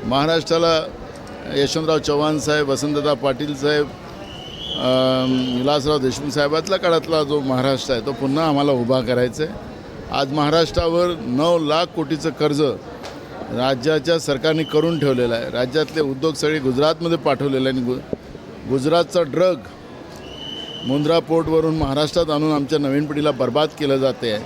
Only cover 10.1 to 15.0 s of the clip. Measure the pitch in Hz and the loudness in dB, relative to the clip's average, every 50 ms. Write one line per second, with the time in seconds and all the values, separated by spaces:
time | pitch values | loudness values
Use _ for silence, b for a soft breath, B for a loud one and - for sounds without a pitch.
10.1 | - 135 139 135 139 151 147 147 151 165 165 - - 175 170 165 165 175 180 175 | -2 -2 -2 0 0 0 2 2 4 4 2 2 0 0 0 2 2 2 2 2
11.1 | 170 156 - 123 123 135 156 170 175 170 156 147 151 160 180 170 - 170 160 139 | 0 -4 -4 -2 0 2 2 4 2 2 2 2 2 0 0 -2 -2 -6 -2 -2
12.1 | 160 143 156 160 135 - 151 151 147 139 156 135 104 87 - - - - - - | -4 -2 -2 -4 -2 0 0 2 2 2 2 0 0 -4 -8 -14 -14 -14 -14 -14
13.1 | - - - - - - - - - 117 123 135 139 123 117 156 156 151 131 160 | -14 -14 -16 -14 -14 -12 -10 -6 -4 0 0 0 0 0 2 2 2 2 2 2
14.1 | 170 160 - - 139 131 131 160 156 160 156 - - 151 156 170 170 151 | 0 0 2 -2 -2 0 2 0 2 2 0 2 2 2 2 2 2 2